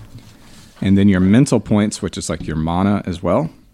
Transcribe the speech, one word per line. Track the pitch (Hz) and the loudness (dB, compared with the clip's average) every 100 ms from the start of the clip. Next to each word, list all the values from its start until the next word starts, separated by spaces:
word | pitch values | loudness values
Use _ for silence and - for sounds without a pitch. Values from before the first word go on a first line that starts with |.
| - - - - - - - - | -20 -20 -20 -20 -20 -20 -20 -6
And | 95 98 | 0 4
then | 101 | 4
your | 92 | 4
mental | 92 113 143 120 | 4 4 4 0
points, | - 104 104 - | 0 0 -2 -4
which | 90 - | -8 -8
is | - | -8
like | 80 - | -8 -6
your | 80 | -4
mana | 80 87 98 107 - | -2 0 0 -2 -4
as | 90 | -6
well. | 90 107 160 - _ | -2 -2 -2 -10 _